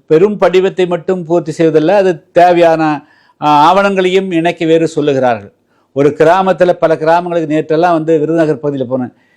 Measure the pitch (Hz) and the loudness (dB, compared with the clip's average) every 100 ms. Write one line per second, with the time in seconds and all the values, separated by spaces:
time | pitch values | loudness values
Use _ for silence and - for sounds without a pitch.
0 | - 156 208 196 180 180 190 160 175 175 | -2 2 2 0 0 2 0 -2 -4 -4
1 | 156 185 156 175 156 151 165 151 156 202 | -4 -6 -4 -4 -4 -2 0 0 0 0
2 | 185 160 _ 175 175 175 170 160 156 147 | 0 -2 _ 2 2 4 2 2 -2 -4
3 | - _ _ _ 147 147 160 190 196 190 | -10 _ _ _ 0 4 4 2 0 0
4 | 185 190 190 170 170 170 165 165 160 160 | 0 0 -2 -2 -2 -2 0 0 0 -2
5 | 147 135 127 110 98 _ _ _ _ 135 | -2 0 0 -2 -8 _ _ _ _ -2
6 | 147 147 160 185 190 180 180 170 160 160 | 0 2 2 2 0 0 0 2 0 0
7 | 156 170 175 170 156 156 151 156 175 165 | 0 0 0 -4 -2 -4 -2 0 0 0
8 | 156 160 147 165 156 143 147 143 120 131 | 0 0 0 0 0 -2 -6 -6 -6 -6
9 | 120 - _ | -6 -12 _